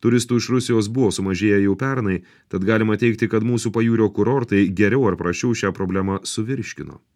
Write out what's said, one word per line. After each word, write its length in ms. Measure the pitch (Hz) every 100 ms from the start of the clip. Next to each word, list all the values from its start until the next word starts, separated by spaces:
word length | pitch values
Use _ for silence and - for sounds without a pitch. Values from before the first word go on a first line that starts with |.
Turistų 380 | 113 120 117 120
iš 60 | -
Rusijos 400 | 127 120 117 104
buvo 220 | 117 117
sumažėję 480 | 90 98 92 104 101
jau 140 | 101 98
pernai, 460 | 135 131 104 92 - _ _
tad 160 | 95 92
galima 320 | 110 110 107
teigti, 320 | 117 104 113
kad 160 | 110 110
mūsų 240 | 120 117
pajūrio 400 | 110 117 113 107
kurortai 560 | - 104 135 120 101 95
geriau 400 | 92 104 123 120
ar 100 | 87
prasčiau 380 | 87 87 127
šią 160 | 113 101
problemą 460 | 90 95 95 95 98 -
suvirškino. 720 | - 110 131 110 - 71 69 _